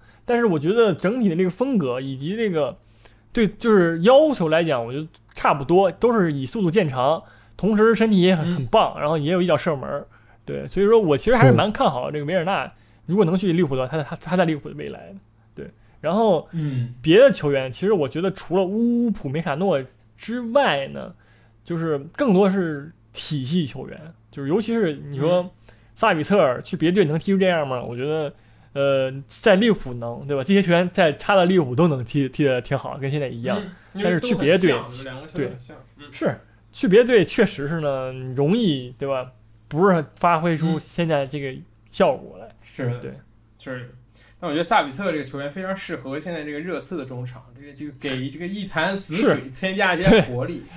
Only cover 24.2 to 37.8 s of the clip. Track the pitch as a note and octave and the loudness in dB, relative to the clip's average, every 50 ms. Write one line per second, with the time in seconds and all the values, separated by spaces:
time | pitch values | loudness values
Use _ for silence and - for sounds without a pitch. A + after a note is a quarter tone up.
24.2 | _ _ - C#3+ C#3 C#3 E3 A#3 - A#3 A#3 A#3 G3+ D#3+ D3 - D3 C#3+ C#3+ C3 | _ _ -14 -8 -4 -2 0 0 0 0 0 0 0 -2 -2 -6 -10 -12 -6 -2
25.2 | D3 E3 F3+ F3+ F3+ F#3 - _ _ - - _ _ _ _ - A3+ A3 F3+ D#3 | 0 2 2 0 0 -4 -12 _ _ -20 -20 _ _ _ _ 0 0 2 2 2
26.2 | D3+ - G3+ G3+ D#3+ C3 A#2+ C3 - - F#3+ - D#3 E3+ F3+ G#3+ F3+ C#3+ D3+ E3 | 0 2 4 4 4 4 2 -2 -6 -8 -4 0 0 2 4 4 2 2 2 -2
27.2 | - G3 G3 F#3+ F#3+ F#3 F3 D#3+ D3 C3+ B2+ B2 A#2+ - A#2+ A#2+ C3 D3 D#3 D#3+ | 0 0 2 2 2 2 2 0 0 -2 -4 -6 -6 -8 -8 -6 -4 -4 -4 -4
28.2 | D3+ C#3+ - - _ _ - _ - _ - C#3 C#3 C#3 C3+ C3+ C3 C3 C3 C#3 | -4 -6 -8 -14 _ _ -20 _ -20 _ -4 0 0 2 2 2 0 -2 -4 -10
29.2 | C#3 - - - - A3+ F#3+ F#3+ A#3 A#3 F#3+ - - C3+ A#2+ A#2+ A#2 A#2 A#2+ C3+ | -14 -14 -10 0 4 4 4 6 4 2 2 0 -2 -10 -10 -8 -8 -10 -10 -10
30.2 | C#3 C#3 C#3+ C3+ B2+ - G3 G3+ F#3 E3+ E3+ E3+ F3+ F3+ - G3+ F3 D3+ - - | -6 -4 -4 -2 0 2 4 4 4 4 4 2 2 0 2 2 2 2 2 -2
31.2 | - - G3+ F#3+ F3 F3+ F#3+ F3+ D3 B2 B2 C#3 F3 E3+ C#3+ B2+ A#2 - - C#3+ | 0 2 4 4 4 4 4 2 2 0 2 2 2 2 2 -2 -6 -4 -2 -2
32.2 | C3+ B2+ - - D3 C3+ C3 B2 A#2+ - C#3+ B2+ - C3 C3 C#3+ C3 C3+ D3 D3 | -2 -2 -2 0 0 2 2 0 -2 -4 -6 -4 -4 -8 -10 -8 -6 -6 -4 -4
33.2 | C#3 B2 B2 A#2 A#2 B2+ - G#3+ G3 - - - - - - F#3+ G#3 - F3+ D3+ | -6 -6 -8 -6 -4 -4 -4 -4 -4 -8 -16 -20 -20 -14 -8 -2 0 0 0 0
34.2 | - - G#3+ - C#3 D3 F3+ F#3+ F#3 D#3+ B2+ A#2 - - - B2+ C3+ C3 B2+ - | 0 0 0 2 4 4 4 4 4 2 2 2 -2 -8 -14 -14 -14 -14 -14 -16
35.2 | D#3 - - E3+ C3 A#2 - - - - D3+ - - _ _ - - - - - | -16 -12 -6 -6 -6 -6 -8 -14 -18 -20 -20 -20 -20 _ _ -20 -20 -18 -10 -6
36.2 | D#4+ F3+ G#2+ - - _ _ _ _ _ - - C#4 G#3 F3+ A#3 B3 A#3+ B3 G#3 | -4 -4 -4 -6 -12 _ _ _ _ _ -8 -2 2 6 6 6 6 8 6 4
37.2 | D#3+ - - - G#3 - - - C#3+ C#3+ E3 E3 | 4 4 2 0 0 0 0 -6 -6 -6 -4 -4